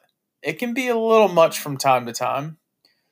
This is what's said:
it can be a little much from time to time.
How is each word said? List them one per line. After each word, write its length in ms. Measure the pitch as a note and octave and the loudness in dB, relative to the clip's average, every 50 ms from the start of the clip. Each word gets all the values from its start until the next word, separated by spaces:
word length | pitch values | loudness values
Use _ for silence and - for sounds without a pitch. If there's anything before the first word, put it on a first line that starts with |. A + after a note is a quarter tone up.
| _ _ _ _ _ _ _ _ - | _ _ _ _ _ _ _ _ -8
it 120 | C#3+ E3 | -8 -8
can 180 | - B3 A#3+ A#3 | -6 -6 -6 -4
be 160 | C4+ B3+ B3 | -4 -2 -2
a 80 | A#3+ | -2
little 320 | A3+ A3 A3 A3 A3 G#3+ F#3+ | 0 2 4 4 4 4 4
much 300 | F3 E3+ E3 D#3 - - | 4 4 4 2 2 -4
from 180 | - D3+ C#3+ | -8 -8 -8
time 300 | C3 - C#3 C3 B2 B2 | -2 0 2 2 2 0
to 60 | A#2+ A2+ | -4 -8
time. 440 | - B2 A#2+ A#2+ C3 C#3+ D#3+ D#3 - _ _ _ _ _ _ _ _ _ _ | -6 -6 -6 -4 -6 -8 -10 -12 -16 _ _ _ _ _ _ _ _ _ _